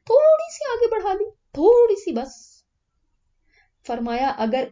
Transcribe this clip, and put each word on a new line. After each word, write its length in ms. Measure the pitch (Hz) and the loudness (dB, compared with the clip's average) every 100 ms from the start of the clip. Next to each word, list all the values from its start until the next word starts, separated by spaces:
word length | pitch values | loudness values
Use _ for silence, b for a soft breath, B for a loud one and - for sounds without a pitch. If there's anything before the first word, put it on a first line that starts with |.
| - | 0
थोड़ी 420 | 494 622 622 659 | 4 4 4 0
सी 200 | - 587 | -10 -6
आगे 160 | 466 466 | -2 -2
बढ़ा 260 | 440 381 | -2 -4
ली, 120 | 381 427 - _ - | -4 -6 -12 _ 0
थोड़ी 400 | 359 480 466 392 | 4 6 4 2
सी 160 | 370 | -4
बस। 320 | 233 269 - - _ _ _ _ _ _ _ _ _ _ _ _ _ - | -8 -8 -14 -20 _ _ _ _ _ _ _ _ _ _ _ _ _ -10
फरमाया, 440 | 240 233 233 269 | -8 -6 -4 -4
अगर 420 | - 220 254 254 | -4 -4 -4 -6